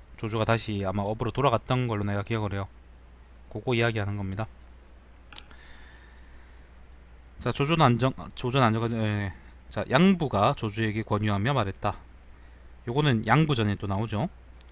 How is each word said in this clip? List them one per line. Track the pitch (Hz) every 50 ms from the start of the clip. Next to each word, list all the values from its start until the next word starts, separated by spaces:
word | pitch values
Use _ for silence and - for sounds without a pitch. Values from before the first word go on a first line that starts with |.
| - - -
조조가 | - 117 107 110 110 107
다시 | 113 117 110 - 110 104 98 98
아마 | 95 98 104 98
업으로 | 104 110 - 123 110
돌아갔던 | - 127 139 135 117 110 - - 127 127 127
걸로 | 117 110 104 104
내가 | 104 101 101 101
기억을 | - 117 110 107 98 101
해요. | 98 95 - - - - - - - - - - - - - - - - -
그거 | - 110 - 131 123
이야기하는 | 117 117 117 110 110 101 98 101
겁니다. | 104 98 95 95 101 113 - - - - - - - - - - - - - - - - - - - - - - - - - - - - - - - - - - - - - - - - - - - - - - - - - - - - - - - - - - -
자, | - 123
조조는 | 113 - 143 147 170 160 151
안정-, | 123 120 113 127 135 - - 80 - -
조조는 | - - 123 127 139 127
안정까지, | 110 110 113 117 113 117
예. | 113 110 107 104 104 101 95 - - - - - - - -
자, | - 107 - -
양부가 | 117 147 180 196 190 170 160 123 - 98 104 131 139
조조에게 | - 117 107 101 113 110 107 101 113 104
권유하며 | - 107 101 104 107 101 101 101 131 143
말했다. | 127 101 95 - - - 104 - - - - - - - - - - - - - - - - - - -
요거는 | 120 120 143 151 143 120 110 -
양부전에 | 107 120 151 160 151 139 113 107 104 98
또 | - 110
나오죠. | 98 92 92 117 110 110 101 160 - - - - - - - - -